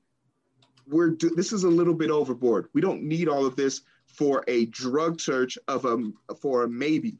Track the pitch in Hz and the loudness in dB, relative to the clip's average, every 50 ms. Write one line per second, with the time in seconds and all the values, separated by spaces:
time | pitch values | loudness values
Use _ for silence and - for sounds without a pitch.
0 | _ _ _ _ _ _ _ _ _ _ _ _ _ _ _ _ _ 135 147 165 | _ _ _ _ _ _ _ _ _ _ _ _ _ _ _ _ _ -2 2 2
1 | 170 165 160 160 165 170 170 170 - - 220 196 180 175 170 170 175 175 165 160 | 2 2 2 2 0 0 0 0 -2 -2 -2 0 2 4 4 4 4 2 2 2
2 | 156 151 151 151 139 131 123 120 127 120 110 95 - - - 143 175 190 - 160 | 0 0 0 0 0 -2 -2 0 2 2 2 2 0 -2 -2 0 0 0 0 -2
3 | 147 151 160 165 175 156 143 139 135 131 131 143 139 135 135 - - _ _ _ | -4 -4 -2 0 0 0 0 0 0 0 0 0 0 0 -2 -4 -10 _ _ _
4 | _ _ _ - 151 143 139 - - - 123 117 117 113 - - 127 127 127 151 | _ _ _ -2 0 2 2 0 0 0 0 0 0 0 -2 -6 -4 -2 0 0
5 | 160 165 165 165 - 160 135 127 127 127 - - - - 135 123 131 123 117 123 | 0 0 -2 -2 -4 -2 0 0 0 -2 -4 -8 -8 -6 -4 -2 -2 0 0 -2
6 | 117 107 104 _ _ - 104 - - 139 131 120 120 120 120 123 139 151 156 143 | -2 -4 -8 _ _ -16 -10 -6 -4 -2 0 0 0 0 -2 -2 -2 0 0 0
7 | 120 110 - | -2 -4 -6